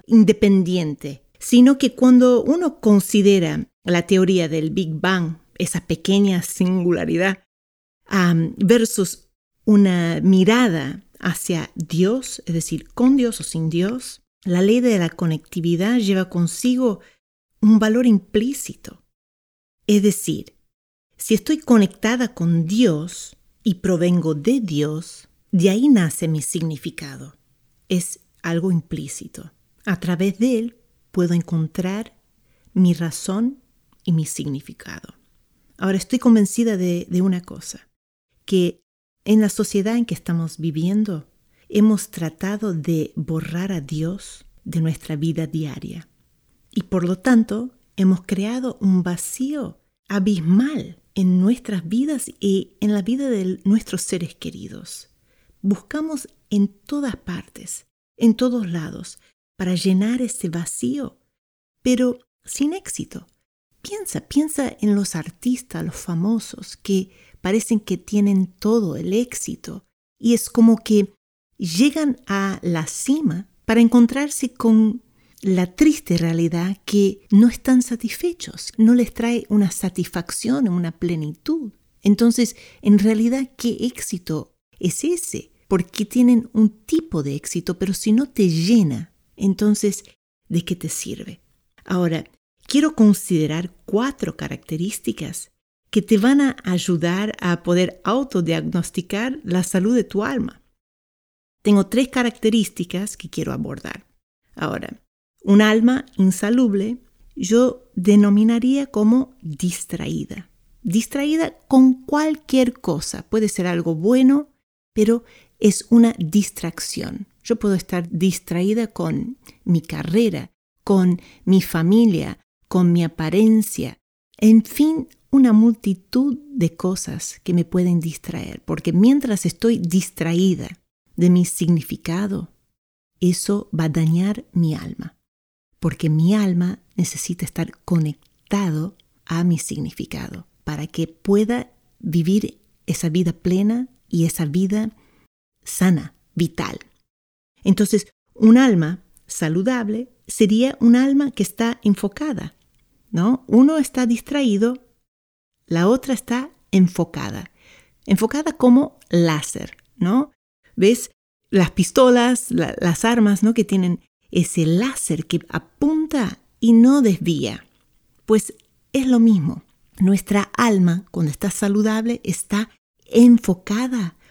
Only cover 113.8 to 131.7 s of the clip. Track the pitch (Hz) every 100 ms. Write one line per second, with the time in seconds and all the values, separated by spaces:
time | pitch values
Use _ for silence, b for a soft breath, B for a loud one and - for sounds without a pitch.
113.8 | 170 160 196 254 262 285 294 _ _ _
114.8 | _ 220 214 233 b b b _ 214 -
115.8 | - 233 226 226 160 208 196 - 170 -
116.8 | - - - - 196 _ - 233 208 185
117.8 | - 180 170 165 185 175 - 170 190 220
118.8 | 220 - 165 143 - 262 b b - 170
119.8 | - 156 156 202 226 160 - _ _ _
120.8 | - 190 180 175 b b - 190 - 165
121.8 | 165 220 233 165 139 - _ _ _ 185
122.8 | 175 170 165 - 156 185 220 220 208 -
123.8 | 139 - _ _ _ _ 214 220 220 -
124.8 | 302 320 262 _ _ 277 254 214 233 220
125.8 | 202 185 _ 247 285 262 294 277 165 -
126.8 | 185 190 - 165 - - - 175 170 180
127.8 | 180 170 160 143 - 160 - - - 160
128.8 | 170 165 226 285 262 202 170 - 226 240
129.8 | 175 185 - - 165 170 190 151 - 175
130.8 | _ _ _ - 175 180 175 - 170